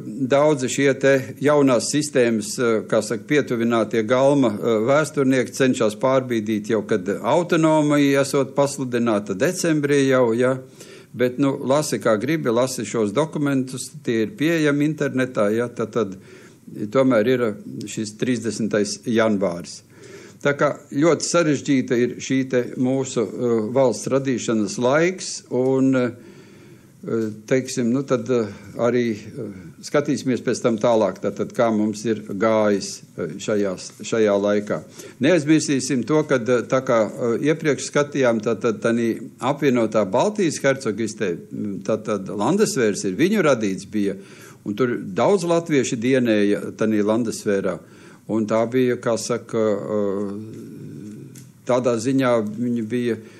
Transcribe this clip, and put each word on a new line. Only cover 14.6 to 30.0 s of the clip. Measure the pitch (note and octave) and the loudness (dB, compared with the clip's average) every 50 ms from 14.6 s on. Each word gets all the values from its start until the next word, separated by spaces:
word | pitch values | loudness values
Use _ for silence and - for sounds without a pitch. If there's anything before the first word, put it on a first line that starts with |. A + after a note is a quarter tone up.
| D3+ D3 C#3+ C#3+ C#3+ D3+ | 2 2 2 2 0 0
internetā, | D3+ D3 D3 C#3 B2 C3 B2+ B2 B2+ B2 G#2 G2+ | 0 -2 -4 -2 0 -2 -2 -2 0 0 2 2
ja, | G#2+ A2+ A#2+ A#2 | 2 0 -2 -4
tad, | A#2+ - A2+ G#2+ | -4 -6 -6 -2
tad | - B2 G#2+ F#2+ F#2 G2 - - - - - - - - _ - - - G#2 | 0 -2 -2 -2 -4 -12 -16 -20 -20 -20 -20 -20 -20 -20 _ -16 -10 -10 -10
tomēr | G#2+ A2 C3 C3+ C3 C3 A2 G#2+ B2 | -2 0 2 2 4 4 4 4 4
ir | C3 B2 B2 A2 G2+ - - B2+ C3 C3+ | 2 2 0 -2 -4 -6 -12 -14 -12 -10
šis | - G#2 - - A2 G#2 - | -10 -10 -8 -8 -8 -8 -6
trīsdesmitais | - C3 A#2+ B2+ A2+ G#2+ A#2 G2+ - A#2 G2+ A2+ G#2+ G2+ G2+ - - - | -6 -2 -2 -2 -2 -2 -4 -4 -2 -2 0 0 0 0 -2 -4 -8 -6
janvāris. | B2+ A2 A2+ A2+ A2 G#2+ F#2+ G2 F2+ E2 E2+ D#2+ - - - - _ - - - - - - - - - - | -2 2 2 2 2 2 0 0 -2 -2 -4 -10 -12 -16 -18 -20 _ -20 -20 -20 -20 -20 -20 -20 -20 -20 -4
Tā | - C#3+ C#3 | -2 -2 0
kā | C#3 D3+ C#3+ - - - | 2 0 0 0 -2 -10
ļoti | - - C#3 D3+ E3+ D3+ - - - | -8 -2 2 4 4 4 2 0 0
sarežģīta | - F3 F3 D3+ C#3+ B2 - - C#3+ C3 A#2 G#2 B2+ A#2 | 2 2 2 2 2 0 0 0 0 0 2 2 2 2
ir | B2 A#2+ B2 | 2 0 0
šī | - - - C3 C3 C3 | -6 -4 -2 0 0 0
te | C3 - B2 A#2+ - - | 0 0 0 0 -2 -2
mūsu, | - C3 B2+ C3+ C3+ C3 C3 - B2 A2 F#2 | -2 0 0 0 0 -2 -2 -2 -2 -2 -2
uh, | - - B2 A#2+ A#2 A2+ G#2+ G#2+ | -4 -4 0 0 2 0 0 0
valsts | A#2 C3+ C3+ B2+ G#2 - - A2 | 2 2 2 2 2 -2 -2 0
radīšanas | A#2+ C#3 C3+ C#3 B2+ A2 - - A#2 A2 G#2 F#2+ - - | 0 0 0 0 -2 -2 -2 0 0 0 0 -2 -2 -2
laiks, | B2 B2 C#3 D#3 E3 F3+ F#3+ F#3 - - - - - - | 0 2 4 4 2 2 0 -4 -8 -10 -12 -12 -10 -4
un, | C3 B2 B2+ C3 C3+ C3 C3 C3+ | -2 0 0 2 2 2 4 4
uh, | C3 C3 B2 A#2+ G#2+ - - - - - - - - - - - - - - - - - - F2 G#2+ A2+ A2+ A2 G#2+ G#2+ | 4 2 0 0 -4 -8 -16 -20 -20 -20 -20 -20 -20 -20 -20 -20 -20 -20 -20 -20 -20 -14 -8 -4 -4 -2 -2 -4 -6 -10
teiksim, | - - C3+ C3 B2+ - - C3 A#2+ A2+ | -2 0 0 0 0 -2 -4 -2 0 0
nu, | A#2+ C3+ C3+ - | 0 -2 0 0
tad, | C3+ A#2+ A2+ B2+ | -2 -2 0 0
uh, | B2+ A#2+ A2+ G2+ G2+ - - G2 - | 0 0 0 -2 -6 -14 -16 -16 -6
arī, | - A#2 A#2+ A#2+ B2 A#2+ A#2 | -2 -2 0 2 2 0 0
uh, | G#2+ G2 - - - - A#2 G#2 G2 F#2 F2+ E2 - - | -2 -6 -8 -14 -12 -12 -12 -10 -12 -14 -16 -18 -18 -18
skatīsimies | - - - D3+ | -14 -2 -2 0